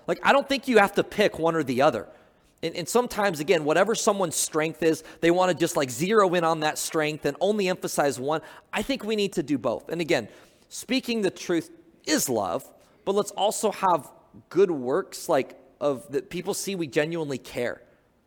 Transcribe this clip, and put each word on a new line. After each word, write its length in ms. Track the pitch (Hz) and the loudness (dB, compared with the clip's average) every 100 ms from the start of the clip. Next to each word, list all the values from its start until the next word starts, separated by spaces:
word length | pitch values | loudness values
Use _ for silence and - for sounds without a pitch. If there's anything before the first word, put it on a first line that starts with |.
| - | -6
Like, 140 | 175 | -2
I 100 | 190 | 4
don't 160 | 262 277 | 4 2
think 200 | 277 - | -4 2
you 100 | 226 | 4
have 160 | 196 | 4
to 100 | - | 2
pick 360 | - - 202 - | -2 2 0 2
one 160 | 160 165 | 0 0
or 80 | |
the 180 | 139 123 | -2 2
other. 260 | 147 113 - - _ _ _ _ | 4 2 -6 -16 _ _ _ _
And, 140 | 160 170 | -8 -6
and 120 | 170 | 0
sometimes, 520 | 226 240 - 202 156 | 0 0 0 -2 0
again, 240 | 151 175 | 0 2
whatever 320 | 147 156 196 220 | 2 2 2 2
someone's 400 | - 202 180 - | 0 0 0 -2
strength 480 | - 160 160 156 | -2 0 -2 0
is, 200 | 165 156 - - | 0 0 -4 0
they 100 | 170 | 2
wanna 240 | 175 185 151 | 4 4 2
just, 200 | 160 - | 0 0
like, 140 | 139 | -2
zero 420 | 117 175 220 190 180 | -2 2 4 4 4
in 80 | |
on 160 | 165 165 | 2 2
that 180 | 151 135 | 0 -2
strength 480 | - 165 151 151 147 | -4 -2 -2 -2 -4
and 100 | 143 | -2
only 260 | 190 214 185 | 0 0 0
emphasize 520 | 180 175 - 147 127 | -2 -4 0 0 0
one. 220 | 131 156 - - - | -2 -4 -6 -20 -8
I 120 | 196 | -6
think 200 | 214 277 | -4 -4
we 120 | 208 214 | -2 -2
need 180 | 196 | 0
to 80 | 196 | -2
do 160 | 147 143 | -2 -2
both. 320 | 120 104 - | -2 -4 -4
And 120 | 165 | -6
again, 260 | 156 151 104 - - _ _ | 0 0 -2 -14 -20 _ _
speaking 540 | - - 262 - 226 | -14 -4 -4 -2 -2
the 80 | 190 | -2
truth 400 | - - 175 - - _ _ - | -4 -2 -2 -2 -14 _ _ -2
is 240 | 302 - | 0 0
love, 340 | 113 95 107 - - _ _ - | 0 0 -4 -8 -20 _ _ -4
but 100 | 202 | -2
let's 160 | 202 | -2
also 400 | - 196 220 214 | -2 -2 0 -2
have 400 | 185 190 170 127 - _ - - | 0 2 0 -2 -20 _ -20 -6
good 200 | 156 196 | 2 2
works, 580 | 156 123 151 190 - - | 2 -2 -2 -2 -8 0
like, 320 | 151 123 - - - | 0 0 -8 -20 -4
of 280 | 143 135 - | -4 -4 -4
that 180 | 139 - | -6 -6
people 240 | 175 175 | -8 -6
see 220 | 202 - 196 | -6 -4 -6
we 120 | 160 | -2
genuinely 520 | 156 151 170 151 131 | 0 0 -2 -6 -8
care, 420 | - 139 120 - - _ _ _ | -8 -6 -6 -6 -14 _ _ _